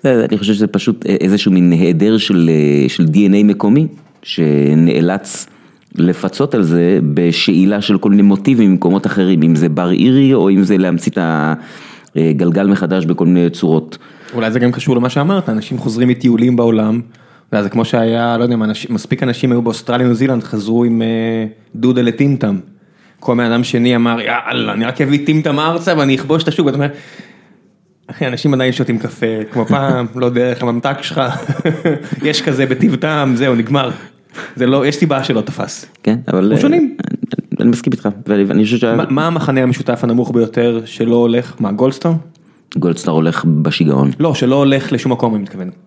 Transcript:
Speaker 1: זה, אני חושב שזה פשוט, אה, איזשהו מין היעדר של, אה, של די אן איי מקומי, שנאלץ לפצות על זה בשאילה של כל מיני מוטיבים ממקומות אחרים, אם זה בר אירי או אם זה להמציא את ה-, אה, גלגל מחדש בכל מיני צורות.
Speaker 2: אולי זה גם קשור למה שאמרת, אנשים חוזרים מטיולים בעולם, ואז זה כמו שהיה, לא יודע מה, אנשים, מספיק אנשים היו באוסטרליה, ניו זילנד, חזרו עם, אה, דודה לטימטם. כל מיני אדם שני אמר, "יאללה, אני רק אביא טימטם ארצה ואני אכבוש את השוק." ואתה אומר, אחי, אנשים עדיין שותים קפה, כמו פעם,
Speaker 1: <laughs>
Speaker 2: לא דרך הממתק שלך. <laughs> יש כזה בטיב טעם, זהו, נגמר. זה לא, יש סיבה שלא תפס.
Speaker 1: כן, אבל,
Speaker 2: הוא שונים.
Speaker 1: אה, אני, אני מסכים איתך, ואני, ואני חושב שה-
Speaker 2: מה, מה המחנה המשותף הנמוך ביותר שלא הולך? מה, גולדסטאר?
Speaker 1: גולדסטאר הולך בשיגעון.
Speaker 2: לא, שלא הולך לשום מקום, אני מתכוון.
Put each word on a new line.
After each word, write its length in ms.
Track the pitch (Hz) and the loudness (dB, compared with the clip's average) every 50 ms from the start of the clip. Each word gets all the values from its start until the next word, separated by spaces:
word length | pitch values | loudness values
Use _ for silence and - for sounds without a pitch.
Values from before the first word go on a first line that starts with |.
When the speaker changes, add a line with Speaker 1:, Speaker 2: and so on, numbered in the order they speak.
Speaker 1:
זה, 220 | - 139 127 117 110 - | 2 2 2 2 2 0
אני 100 | 110 101 | 0 -2
חושב 160 | 101 101 107 | 0 0 2
שזה 120 | 101 107 | 2 0
פשוט, 400 | 101 - 101 - - 107 - - | 0 0 -2 -2 -2 -4 -2 -2
אה, 100 | - 98 - | -2 -2 0
איזשהו 320 | 78 95 98 101 - 104 | 2 2 2 2 2 2
מין 200 | 92 90 90 87 | 4 4 4 4
היעדר 460 | 87 82 90 85 90 80 98 107 110 110 | 4 4 4 2 2 2 2 2 2 2
של, 320 | - - 101 87 85 82 | 0 0 2 2 4 4
אה, 360 | 80 78 76 73 71 73 69 65 | 4 4 2 2 2 2 2 0
של 160 | - - 87 | 0 0 0
די 200 | 80 76 95 104 | 2 4 4 4
אן 80 | 98 98 | 4 4
איי 80 | 101 | 4
מקומי, 440 | 107 104 98 101 107 101 117 147 160 151 - - - - _ _ | 4 4 2 2 2 2 2 2 2 0 -4 -12 -20 -20 _ _
שנאלץ 1200 | - - - - 82 76 73 73 71 71 76 78 82 85 - 73 82 87 95 98 - - - - - - _ _ _ - _ _ _ _ _ | -16 -10 -4 -2 0 2 2 2 2 4 4 4 4 4 4 2 0 0 0 -4 -6 -8 -10 -10 -10 -12 _ _ _ -20 _ _ _ _ _
לפצות 600 | - 85 87 87 - - 92 - - 135 131 - | 0 0 0 0 0 -4 -8 -2 -2 -2 0 0
על 80 | 117 | 0
זה 360 | 95 80 85 85 85 87 98 82 62 73 71 | 2 2 2 2 4 4 2 2 2 0 0
בשאילה 680 | 80 87 85 82 - - - 92 80 95 95 104 104 | 0 0 0 0 0 0 0 2 4 4 2 2 0
של 180 | 101 - 104 92 | 0 0 0 0
כל 120 | - 104 | 2 2
מיני 120 | 101 104 | 4 6
מוטיבים 480 | 101 101 98 98 - 139 135 117 110 98 | 6 4 4 4 2 2 2 4 4 4
ממקומות 360 | 95 87 - 87 92 98 - | 4 4 2 2 0 2 -2
אחרים, 360 | 101 - 101 92 92 95 82 | -2 -2 0 2 2 2 4
אם 120 | 78 82 82 | 4 4 4
זה 120 | 76 82 82 | 2 2 0
בר 220 | 76 82 90 87 | 0 0 0 0
אירי 440 | 90 - 87 123 131 135 139 135 135 | 2 2 4 4 4 4 4 4 4
או 160 | 117 87 98 | 4 4 4
אם 120 | 98 98 98 | 4 2 2
זה 140 | 92 104 92 | 2 2 2
להמציא 340 | 95 90 87 85 - - | 2 0 0 -2 -2 -4
את 60 | - 98 | -4 -2
ה-, 360 | 87 82 80 78 76 78 80 78 - - - - - - - - - - _ | -2 -2 0 0 0 -2 -2 -4 -6 -18 -20 -20 -20 -20 -20 -20 -20 -8 _
אה, 160 | - 80 82 76 | 0 0 0 2
גלגל 300 | 69 87 87 82 98 98 | 2 0 0 0 2 2
מחדש 380 | 98 101 95 95 82 95 92 82 | 2 2 0 0 -2 -2 -2 0
בכל 220 | 80 87 - 90 | -2 -2 0 2
מיני 240 | 82 90 90 87 85 | 2 2 2 2 0
צורות. 480 | 85 - - 82 80 80 78 - - - - - - - - - - | 0 -2 -2 0 0 0 -2 -4 -16 -20 -20 -20 -20 -20 -20 -10 -6
Speaker 2:
אולי 160 | 120 110 110 | -4 -4 -2
זה 80 | 110 123 | 0 0
גם 140 | 120 123 | 0 0
קשור 240 | 123 - - - 131 | -2 -2 -2 0 0
למה 120 | 120 120 127 | 0 0 0
שאמרת, 380 | - 143 143 170 196 196 - - | -2 0 0 0 0 -2 -2 -2
אנשים 300 | 113 107 107 - 127 117 | -4 -4 -4 -6 -8 -6
חוזרים 300 | - 117 110 117 123 123 | -6 -6 -2 0 0 0
מטיולים 480 | 123 123 - 127 117 110 117 127 123 | 0 2 2 2 2 4 2 2 2
בעולם, 440 | 120 117 117 113 110 107 107 110 117 117 - - - - _ - - _ _ | 2 2 2 2 2 0 0 -2 -2 -4 -8 -16 -20 -20 _ -20 -20 _ _
ואז 120 | - 107 104 | -4 -2 -2
זה 60 | 98 | -2
כמו 140 | 98 117 113 | -2 -2 -2
שהיה, 520 | - - 120 113 113 113 117 120 120 117 117 | 0 0 0 0 0 0 0 0 0 0 0
לא 40 | |
יודע 140 | 120 120 120 | 0 0 0
מה, 80 | 113 110 | 0 0
אנשים, 300 | 107 107 107 - - 120 | -2 -4 -6 -6 -6 -6
מספיק 280 | 104 - - 131 127 | -6 -4 -4 -4 -4
אנשים 300 | 139 127 117 123 - 127 | -2 -4 -2 -2 0 0
היו 100 | 120 120 | 0 2
באוסטרליה, 440 | 117 117 110 - - - 120 123 127 | 0 -2 -4 -4 -4 -4 -2 0 2
ניו 80 | 123 120 | 2 2
זילנד, 260 | 110 127 135 131 117 107 | 2 0 0 0 -2 -4
חזרו 400 | - - 107 98 107 113 117 120 | -4 -8 -6 -4 -2 0 0 2
עם, 180 | 120 117 113 | 2 0 0
אה, 40 | 113 113 113 113 113 113 113 113 110 107 110 - _ _ - | -2 -2 -2 -2 -4 -4 -4 -4 -6 -8 -10 -14 _ _ -10
דודה 260 | 113 113 127 123 123 | -2 0 0 0 2
לטימטם. 560 | 123 117 - - 139 143 139 123 - 107 98 92 90 - - _ _ _ _ _ _ _ _ _ | 0 -2 0 0 0 0 0 0 0 -2 -2 -4 -6 -12 -20 _ _ _ _ _ _ _ _ _
כל 140 | - - 120 | -4 -2 -2
מיני 140 | 120 120 117 | 0 0 0
אדם 160 | 117 120 123 | 0 0 -2
שני 320 | 120 - 120 117 123 123 | -2 0 0 2 2 2
אמר, 240 | 117 117 120 117 117 | 2 2 0 0 -2
"יאללה, 520 | 107 117 120 120 - 113 123 123 113 107 | -2 -4 -4 -4 -4 -4 -4 -4 -4 -4
אני 120 | 101 104 113 | -2 -2 -4
רק 160 | 120 131 - | -4 -2 -2
אביא 260 | 147 135 143 143 143 | 0 0 0 0 0
טימטם 320 | - 156 156 151 160 139 143 | 0 0 0 0 0 -2 0
ארצה 360 | 156 160 165 170 170 190 175 156 | 0 -2 -2 -2 -2 -2 0 0
ואני 160 | 143 135 135 | 2 0 0
אכבוש 280 | 131 139 139 156 165 | -2 0 -2 -2 0
את 60 | 160 - | 0 -2
השוק." 180 | 147 - 170 | -2 0 0
ואתה 100 | 143 131 | 0 0
אומר, 120 | 143 143 143 143 - - - - - - - - - _ _ _ _ _ _ _ _ _ _ _ _ _ - | 0 -2 -4 -4 -8 -20 -20 -20 -20 -20 -20 -20 -20 _ _ _ _ _ _ _ _ _ _ _ _ _ -20
אחי, 160 | - - 156 | -8 -6 -6
אנשים 280 | 127 123 117 - 151 139 | -6 -6 -2 0 0 2
עדיין 180 | 127 127 127 | 2 0 0
שותים 260 | 120 - 127 - 120 110 | 0 -2 -2 -2 -2 -4
קפה, 280 | 110 113 - - - 113 110 110 107 107 | -4 -8 -6 -4 -4 -4 -2 -4 -6 -6
כמו 140 | - 120 113 | -4 -4 0
פעם, 400 | - - 143 139 135 131 123 120 110 | 0 0 0 0 0 0 -2 -2 -6
Speaker 1:
<laughs> 40 | 117 | -4
Speaker 2:
לא 120 | 127 127 123 | -2 -2 0
דרך 320 | 123 120 123 127 120 120 | 0 0 0 0 -2 -2
הממתק 340 | 127 120 120 120 117 139 139 - | -4 -2 -4 -2 -2 -4 -6 -4
שלך. 180 | - - - - 131 123 139 - - - 135 - - 165 165 | -8 -6 -4 -2 -2 -2 -4 -6 -6 -6 -6 -2 -2 -4 -4
<laughs> 540 | - - 170 147 - - - - - - 151 | -2 -2 -2 -2 -2 -6 -10 -10 -4 -4 -2
יש 140 | 151 - | -2 -2
כזה 240 | - 160 135 127 135 | -2 -2 0 0 0
בטיב 300 | 131 131 127 - 233 156 | 0 0 0 2 0 2
טעם, 400 | 120 - 156 156 151 143 135 127 | 0 -2 -2 -2 0 0 0 0
זהו, 180 | 117 135 135 123 | 0 0 0 0
נגמר. 360 | 117 110 110 143 143 131 123 - - - - _ _ _ _ - - - - - | 0 0 0 0 -2 -2 -2 -6 -10 -14 -20 _ _ _ _ -18 -18 -16 -16 -6
זה 100 | - 127 | -2 0
לא, 200 | 123 135 139 131 | 2 2 2 0
יש 100 | 143 147 | 0 0
סיבה 280 | - 175 156 143 135 127 | 0 0 0 0 -2 -2
שלא 160 | - 135 110 | -2 -2 -2
תפס. 460 | 107 - - - 98 - - - - - _ _ | -2 -4 -6 -8 -8 -10 -10 -14 -16 -20 _ _
Speaker 1:
כן, 160 | _ 107 110 120 123 - | _ -2 -2 -2 -2 -2
אבל, 240 | - 92 95 104 | 0 0 2 2
Speaker 2:
הוא 80 | 110 - | 2 2
שונים. 220 | - 285 320 349 311 247 - - | 2 2 2 2 2 0 -2 -6
Speaker 1:
אה, 40 | - - | -8 -6
אני, 500 | - - - - - - - _ - - | -4 -4 -4 -4 -4 -8 -8 _ -6 0
אני 100 | - 117 | 2 2
מסכים 220 | 117 120 - 139 | 2 2 -2 -4
איתך, 160 | 120 - - 107 101 98 123 | -4 -2 -4 -6 -6 -6 -4
ואני, 180 | - 104 101 98 | -2 0 0 2
ואני 200 | 98 - 98 107 | 2 2 2 2
חושב 120 | 107 120 117 | 2 0 0
שה- 180 | 123 113 113 | 0 0 0
Speaker 2:
מה, 80 | 120 - - | 0 0 0
מה 160 | 135 139 156 | -2 -2 0
המחנה 360 | 165 170 160 123 139 135 131 | 0 -2 -2 -2 0 0 0
המשותף 380 | 127 123 120 - 127 - 120 113 | 2 0 0 -2 -2 -4 -2 -2
הנמוך 280 | - 117 117 120 123 101 113 | 0 0 0 0 0 0 0
ביותר 460 | 117 117 110 - 123 117 120 117 113 113 | 0 0 0 0 0 0 0 0 -2 -6
שלא 320 | 113 - - 113 117 117 | -10 -6 -4 0 2 2
הולך? 380 | 120 117 117 117 123 123 - - - | 2 2 2 0 0 -4 -6 -6 -6
מה, 120 | 113 98 | -4 -4
גולדסטאר? 400 | 101 107 127 135 135 - - 170 165 160 - - _ _ _ _ _ _ _ _ - - | -2 0 0 0 0 0 -2 -2 -2 -2 -4 -10 _ _ _ _ _ _ _ _ -6 -2
Speaker 1:
גולדסטאר 360 | - 87 82 85 - - 80 | -2 0 -2 -2 -2 0 0
הולך 300 | 80 80 82 82 - - 82 78 76 | 2 2 2 0 0 0 0 0 2
בשיגעון. 480 | 76 78 73 - 85 76 69 67 69 71 69 - | 0 0 0 0 0 2 2 2 2 0 0 0
Speaker 2:
לא, 140 | 151 165 139 | -2 -2 0
שלא 200 | - - 123 131 | 0 0 0 2
הולך 380 | 143 143 139 139 135 135 - | 2 2 2 2 0 -2 -2
לשום 200 | 139 117 - 135 | -4 -2 -2 -2
מקום, 220 | 123 120 - 117 110 | -2 0 -2 -2 -2
אני 80 | 104 | -4
מתכוון. 280 | 98 95 - 98 92 92 - - _ | -6 -8 -10 -12 -12 -12 -12 -16 _